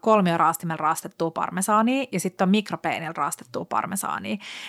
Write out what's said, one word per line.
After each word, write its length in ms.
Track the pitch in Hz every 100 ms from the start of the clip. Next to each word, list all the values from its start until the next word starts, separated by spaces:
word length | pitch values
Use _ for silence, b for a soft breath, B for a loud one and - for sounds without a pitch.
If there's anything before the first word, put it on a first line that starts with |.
kolmioraastimella 760 | - 214 180 165 160 165 170 160
raastettua 500 | 151 160 - - 165
parmesaania 760 | - - 175 190 214 226 262 262
ja 80 | 190
sitten 260 | 190 - 185
on 40 |
mikropeinillä 640 | 208 202 165 170 117 160 165
raastettua 480 | 143 - - - 170
parmesaania, 720 | 110 - 196 - - 196 208 B B